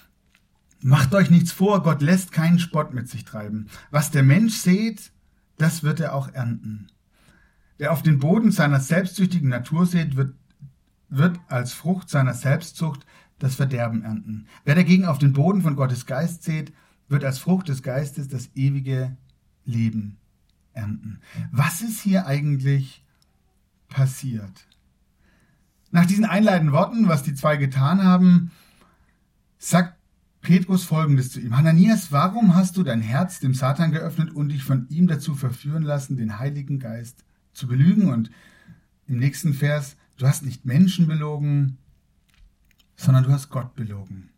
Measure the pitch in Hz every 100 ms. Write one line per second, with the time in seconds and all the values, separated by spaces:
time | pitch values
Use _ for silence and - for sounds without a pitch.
0 | _ _ _ _ _ _ _ _ 131 147
1 | 131 196 170 170 170 - 196 196 156 139
2 | 143 190 - 160 165 175 - 156 151 120
3 | 117 - - 107 104 107 107 - - 147
4 | 147 143 135 165 226 - 175 185 226 220
5 | - _ _ _ _ - 160 - 147 151
6 | 143 139 135 131 120 113 107 107 98 _
7 | _ _ _ _ _ _ _ - 147 160
8 | 156 135 143 220 220 - 147 139 - 170
9 | 185 - 180 180 135 123 123 160 180 175
10 | 147 135 135 - _ _ - _ _ _
11 | _ 135 175 175 - 127 120 - 160 185
12 | - 147 131 120 131 160 - - 160 139
13 | _ _ _ - 135 - 135 123 117 113
14 | 110 107 110 107 - - - 156 175 185
15 | 180 135 143 135 165 202 160 139 131 120
16 | - 131 170 170 - 156 143 - _ _
17 | - 139 139 131 - 185 156 131 131 127
18 | 147 - 139 127 - 131 139 139 131 131
19 | 131 131 _ _ _ _ - 113 113 110
20 | 104 101 _ _ _ _ _ - 104 110
21 | 110 - _ - 113 - 165 - 226 -
22 | 196 190 139 143 147 139 135 139 135 -
23 | _ _ _ _ _ _ _ _ _ 135
24 | 131 - 135 110 101 95 _ _ _ _
25 | _ _ _ _ _ _ _ _ _ 170
26 | 175 202 - 185 220 180 156 147 196 233
27 | 190 151 156 139 156 147 135 135 139 190
28 | 185 180 185 175 170 - _ _ _ _
29 | _ _ _ _ _ _ - 170 175 _
30 | _ _ _ _ - 185 180 185 - 156
31 | 156 135 - 123 117 127 160 165 220 220
32 | - 143 185 226 208 175 185 190 143 113
33 | 110 135 180 - 131 127 135 139 160 156
34 | 160 - 151 143 143 147 131 131 - 156
35 | 180 151 - 135 127 - 143 160 147 143
36 | 135 131 110 104 139 143 135 139 117 113
37 | 117 - _ _ _ - 123 127 160 208
38 | 175 117 113 - _ _ _ - _ _
39 | - 120 139 - 160 131 147 151 139 -
40 | _ - 127 - 135 - 120 135 185 -
41 | 160 156 151 147 147 143 139 131 _ _
42 | _ _ _ _ - _ _ _ _ _
43 | - 131 127 139 - 127 117 - 107 101
44 | 95 95 87